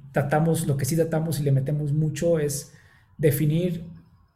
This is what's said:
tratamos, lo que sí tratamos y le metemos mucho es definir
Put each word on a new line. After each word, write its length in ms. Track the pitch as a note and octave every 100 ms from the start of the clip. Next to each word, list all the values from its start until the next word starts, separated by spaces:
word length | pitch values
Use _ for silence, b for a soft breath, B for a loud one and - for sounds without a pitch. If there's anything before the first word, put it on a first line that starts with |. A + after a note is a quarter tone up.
| -
tratamos, 560 | - C#3 D3+ E3 D#3+ D#3+
lo 80 | C3+
que 80 |
sí 140 | A#2+ D#3+
tratamos 420 | D#3+ D#3+ D#3+ C#3+
y 40 |
le 100 | C#3+
metemos 400 | C3+ C3+ D3 D3
mucho 440 | D3+ D#3 - E3+ D#3+
es 360 | D#3+ - - b b b b -
definir 680 | D3 C3+ D3+ D#3+ F3+ - - - - _ _